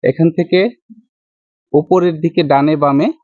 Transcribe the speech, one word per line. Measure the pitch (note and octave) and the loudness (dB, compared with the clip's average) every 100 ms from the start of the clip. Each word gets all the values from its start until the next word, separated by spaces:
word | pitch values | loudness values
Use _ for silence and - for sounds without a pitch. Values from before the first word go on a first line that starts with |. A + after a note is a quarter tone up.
এখান | D#3+ - E3 E3 | -2 0 0 0
থেকে | E3+ F3+ G3+ - _ - _ _ _ _ _ _ _ | -2 0 -2 -6 _ -20 _ _ _ _ _ _ _
উপরের | D3 D#3+ F#3 F3+ D#3+ | -2 0 0 0 -2
দিকে | E3 E3+ D3+ | -4 -2 0
ডানে | C#3 D3 D#3 | 2 2 0
বামে | C#3+ C#3 G3+ E4 | 0 2 0 -4